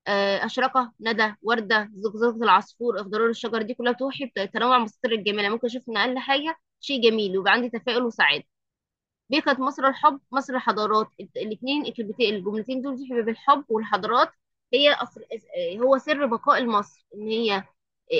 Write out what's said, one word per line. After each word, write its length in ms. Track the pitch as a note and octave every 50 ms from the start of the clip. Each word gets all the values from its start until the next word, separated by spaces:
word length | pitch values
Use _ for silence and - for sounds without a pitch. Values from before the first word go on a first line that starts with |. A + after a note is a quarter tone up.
| _
آه، 380 | G3 G3+ G3 G3 G3 G3 F3 -
أشرقة، 480 | A3+ - C4 B3 C4 - C4 B3+ A#3 - _
ندى، 320 | G#3+ A3+ A#3 G#3 A3 G#3+ G#3 -
وردة، 500 | - G#3 A#3 A#3 G#3+ F#3+ A3 G#3+ G#3 G#3+ G#3+
زقزقة 480 | F#3+ G3+ A3 G3 G#3+ A3+ A#3+ A3+ A3+ A#3
العصفور، 580 | G#3+ F3+ G3 G#3 - - - A#3 A#3+ G#3 F#3
اخضرار 280 | G#3 G3 G3+ A3 A3+ A#3
الشجر، 320 | A3+ - - G#3+ A3 A3+
دي 120 | A3 G#3 B3
كلها 200 | - A#3+ A#3+ A#3+
توحي 380 | A#3+ C4 C#4 B3+ B3 C#4 B3 -
بتنوع 420 | G#3 G3 G3+ - A3 A3+ B3 B3+ B3
مصادر 320 | A#3 G#3+ - _ - A3+ A3+
الجمال. 340 | A3 F3+ G#3 G#3 G#3 G3+ G3+
ممكن 160 | A3 A#3 B3+
أشوف 220 | A#3 A#3 B3+ B3 A#3+
إن 80 | A3+
أقل 220 | G3+ G#3 B3+ B3+ C4
حاجة 380 | B3+ B3+ C#4 C#4+ D4 D#4+ D#4+ - _ _ _ _
شيء 220 | - - C#4 B3+ A3+
جميل 340 | A3+ A3 A3 G#3 G3 F#3
ويبقى 160 | F#3+ F#3 G3 G3
عندي 160 | A#3+ A#3+ A#3+
تفاؤل 340 | A#3+ A#3 - B3 A3 B3 B3+
وسعادة. 400 | A#3 - - F3 D3 C#3+ D3+ - _ _ _ _ _ _ _ _ _ _ _ _ _ _ _ _ -
بكت 300 | B3 D#4 - D4+ C#4 C4
مصر 280 | C4 C#4 C#4+ - C4
الحب، 320 | C4+ B3+ - - D4+ C#4 C#4 - _
مصر 240 | B3 C4+ C4+ - B3+
الحضارات، 520 | B3+ - A#3+ G3+ G#3 G#3+ G3+ G#3+ G#3+ G#3+ - _ -
ال-، 100 | G#3 F3+ _
الاتنين 480 | - F#3 A3 G#3+ - A#3+ C4 C#4+ D4 C#4+
الكلمتين، 500 | A#3+ A#3 - A3 G3+ G#3+ B3 A#3+ G3+ G#3+
الجملتين 460 | G3+ F3+ G3+ G#3 A3 G#3 B3+ C4 C4
دول 160 | B3 C#4 C4
توحي 240 | B3 C#4 B3+ B3+ A#3+
بالحب 440 | A3 A3 A3+ - - C#4 C#4+ C#4 C#4+ -
والحضارات. 600 | A3 A3 A3 G#3 G#3+ G3 F#3 G#3 A#3 B3+ D4+ - - _ _ _ _ _ _ _ B3+
هي 200 | C4 C#4+ D4 C#4+
أصل، 280 | - B3 B3 - A3+ A3 - A3 A3 - _ -
آه، 200 | F3 F3 E3+ F3+
هو 200 | G#3+ A#3+ C4 C4+
سر 280 | C4 - D4+ D4+ C#4 D4
بقاء 400 | B3 A3+ A3 - C#4+ C#4+ - C4
مصر، 400 | A#3 A3 G3+ G3+ - _ _ _ _ -
إن 120 | G3+ G#3+
هي، 280 | G#3+ A3 A3+ A#3 G#3+ G3+ G3 G3 - _ _ _ _ _ _ _ - E3